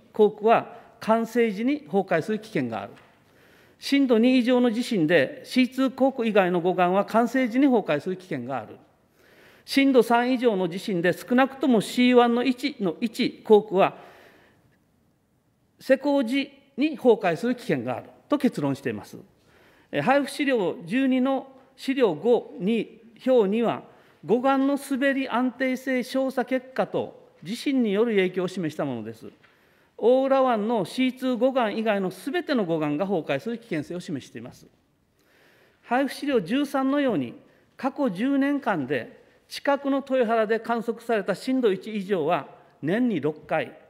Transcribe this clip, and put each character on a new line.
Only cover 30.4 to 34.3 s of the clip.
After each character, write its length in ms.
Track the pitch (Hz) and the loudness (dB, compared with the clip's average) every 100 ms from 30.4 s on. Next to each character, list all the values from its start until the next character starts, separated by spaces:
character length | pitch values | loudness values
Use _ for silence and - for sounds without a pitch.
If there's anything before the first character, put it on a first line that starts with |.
湾 240 | 262 220 214 | 2 0 0
の 180 | 233 165 | -2 -2
シ 220 | - 254 | -2 -2
ー 100 | 254 | -2
ツ 100 | 254 | -4
ー 100 | 233 | 0
護 140 | 262 | 2
岸 280 | 254 220 208 | 2 0 0
以 40 | |
外 180 | 220 202 | 0 0
の 100 | 185 | -2
す 180 | - 277 | -6 -6
べ 140 | 349 | -4
て 100 | 330 | -2
の 120 | 254 175 | -2 0
護 140 | 160 | -2
岸 180 | 151 147 | -2 -2
が 80 | 190 | -2
崩 160 | 180 | -2
壊 180 | 151 139 | -2 -4
す 100 | 226 | -4
る 80 | 233 | -10
危 60 | - | -6
険 160 | 156 | -8
性 120 | 151 175 | -6 -10
を 40 | |
示 260 | - 135 | -8 -10
し 40 | |
て 80 | - | -10